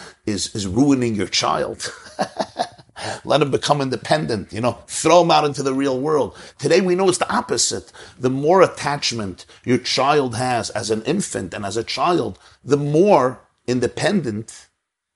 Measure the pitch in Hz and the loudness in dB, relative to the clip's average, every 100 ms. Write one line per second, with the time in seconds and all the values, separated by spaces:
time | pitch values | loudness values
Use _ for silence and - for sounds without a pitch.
0 | - - - 101 - 113 98 98 143 135 | -20 -12 -6 -4 -4 -6 -4 2 4 4
1 | 120 104 92 - 78 78 69 - - - | 2 -2 -2 -2 0 -2 -4 -6 -12 -14
2 | - - - - - - - - - - | -16 -8 -8 -6 -8 -6 -8 -10 -20 -12
3 | - - - 139 147 120 - 147 135 123 | -10 -8 -2 0 2 0 0 0 0 -4
4 | - 156 156 110 - 107 120 110 - - | -2 -2 0 -4 -6 -4 -4 -4 -8 -2
5 | 160 170 170 156 151 139 135 135 139 127 | 4 4 6 4 2 -2 -2 0 -2 -2
6 | 143 151 107 - - - 143 170 185 175 | 0 0 -2 -6 -20 -6 2 2 4 2
7 | 190 175 - - - 120 - 107 - - | 2 2 0 -2 -2 -2 -2 -4 -10 -20
8 | - - 123 131 147 185 170 - 147 147 | -20 -4 -2 0 4 6 6 2 -6 -4
9 | - 117 101 87 - - - 120 - - | -4 -4 -8 -10 -18 -10 0 0 0 0
10 | 135 151 131 110 127 120 101 107 101 110 | 2 4 2 -2 -2 -2 -2 -4 -2 -2
11 | 113 185 - 110 98 104 101 104 113 - | 0 -2 -2 -6 -8 -8 -6 -6 -6 -2
12 | 151 175 113 95 - _ - 143 147 151 | 0 0 -2 -8 -20 _ -2 0 2 2
13 | 202 175 127 120 _ _ - 123 120 - | 6 6 4 -2 _ _ -2 0 0 0
14 | 147 202 143 104 117 - - _ _ _ | 0 0 -2 -6 -10 -16 -20 _ _ _
15 | _ | _